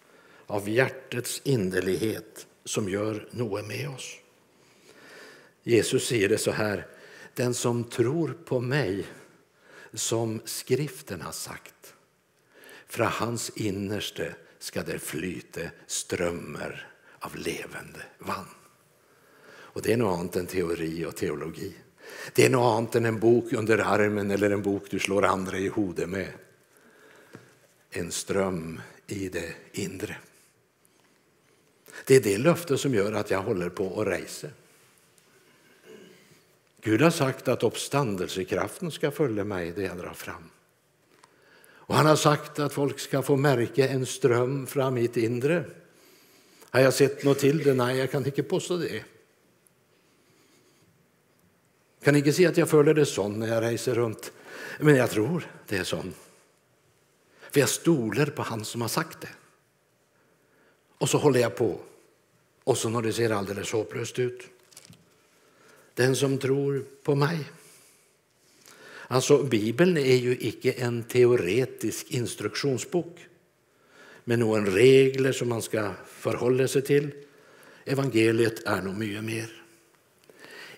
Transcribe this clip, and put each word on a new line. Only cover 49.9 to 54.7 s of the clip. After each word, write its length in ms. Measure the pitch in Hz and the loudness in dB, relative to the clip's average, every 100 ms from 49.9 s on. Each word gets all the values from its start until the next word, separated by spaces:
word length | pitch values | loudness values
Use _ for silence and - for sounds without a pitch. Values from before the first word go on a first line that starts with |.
| _ _ _ _ _ _ _ _ _ _ _ _ _ _ _ _ _ _ _ _ _ | _ _ _ _ _ _ _ _ _ _ _ _ _ _ _ _ _ _ _ _ _
Kan 140 | 143 147 | 4 6
inte 160 | 143 | 4
se 140 | 143 170 | 6 6
att 100 | 160 | 6
jag 140 | 156 | 6
följer 240 | 156 147 | 6 6
det 120 | 151 143 | 6 2
sån 320 | - 101 101 | 0 -2 -2
när 80 | 110 | -2
jag 160 | 113 | 0
reser 320 | 113 117 - | 0 -2 0
runt. 380 | 117 117 107 - - - - - | 0 0 -4 -12 -18 -20 -16 -14